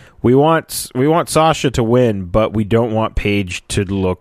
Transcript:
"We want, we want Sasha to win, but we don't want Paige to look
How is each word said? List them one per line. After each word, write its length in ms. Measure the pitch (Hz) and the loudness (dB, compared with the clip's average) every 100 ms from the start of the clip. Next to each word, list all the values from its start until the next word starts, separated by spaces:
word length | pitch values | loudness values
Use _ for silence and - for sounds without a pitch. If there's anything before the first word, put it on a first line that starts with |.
| - _ | -20 _
"We 140 | - 131 | 2 4
want, 560 | 147 165 - - - | 4 2 -2 -12 -8
we 140 | 123 143 | -2 0
want 220 | 160 143 | 0 0
Sasha 420 | 156 160 147 147 | 0 2 2 -2
to 120 | - | -2
win, 420 | 110 120 123 101 92 | 0 2 2 0 -2
but 280 | 101 110 | -2 0
we 100 | 104 104 | -2 0
don't 280 | 113 120 | 0 0
want 220 | 107 110 - | -2 -2 -2
Paige 500 | 104 101 95 92 - | -2 -2 -4 -8 -8
to 160 | - 98 | -6 -4
look 340 | 98 92 92 | -2 -2 -4